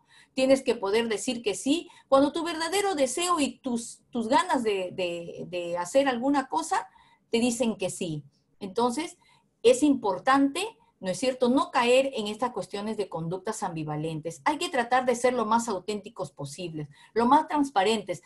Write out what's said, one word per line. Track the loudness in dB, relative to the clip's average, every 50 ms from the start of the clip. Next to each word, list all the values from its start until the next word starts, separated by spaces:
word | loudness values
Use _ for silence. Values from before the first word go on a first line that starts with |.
| _ _ _ -20 -20 _ _
Tienes | 0 4 6 4 4
que | 4 0 -2
poder | -2 -2 0 0 0 0
decir | 0 -2 -4 -4 -4 -6 -4
que | -4 -4 -4
sí | -2 0 0 0 0 -2 -8 -18 -20 _
cuando | _ 4 6 6 4
tu | 2 -2 -4
verdadero | -4 -4 -4 -4 -2 0 0 0 0 0
deseo | 0 0 0 0 -2 0 0 2 2
y | 0 -2 -2 -6
tus, | -6 -4 -4 -4 -6 -10 -14 -20 _ _
tus | -6 -6 -2
ganas | 2 2 2 2 2 0 0
de, | 0 0 -2 -2 -4 -6
de, | -4 -4 -4 -4 -4 -6 -8 -10 -12 -12 -12
de | -8 -6 -6 -4 -4 -4 -6
hacer | -6 2 2 2 4
alguna | 4 0 0 0 0 0 0 0 -2
cosa | -4 -4 -2 -2 -2 -2 -2 -6 _ _ _ _ _ _ _ _
te | -2 0
dicen | 0 0 0 0 0 -2 0
que | -2 -4 -6
sí. | -4 -6 -6 -6 -6 -8 -10 -14 _ _ _ _ _ _
Entonces, | -14 -6 -2 0 0 0 0 -4 -6 -8 -10 _ _ _ _ _ _ _ _ _ 4
es | 6 6 6
importante, | 6 4 4 2 0 -2 -4 0 2 4 4 6 4 2 2 -4 -6 -8 -10 _ _ _ _ _
¿no | -6 -6
es | -4
cierto?, | 0 -2 -2 0 2 2 2
no | 4 2 2 0
caer | 0 0 4 4 4 4 4 2 -2
en | -4 -6
estas | -6 -4 -4 -4 -4
cuestiones | -4 -6 -8 -8 -8 -8 -6 -6 -4
de | -4 -6 -6
conductas | -6 -6 -6 -6 -6 -6 -6 -8 -6 -6 -6
ambivalentes. | -6 -6 -6 -6 -6 -4 -4 -4 -4 -6 -6 -8 -10 -12 -4 -2
Hay | -2 -2 -2
que | -4 -2
tratar | -2 -2 0 2 0 2 2
de | 2 0
ser | 2 2 2 2
lo | 2 0
más | 2 2 2 2
auténticos | 0 -4 -6 -4 -6 -8 -8 -8 -12 -10 -10 -10 -10
posibles, | -10 -12 -12 -12 -10 -10 -10 -8 -8 -10 -10 -12 -14 -20 -20 _ _
lo | 2 4
más | 6 6 4 4
transparentes, | 2 0 0 0 2 2 2 2 2 2 0 -2 -6 -10 -10 -12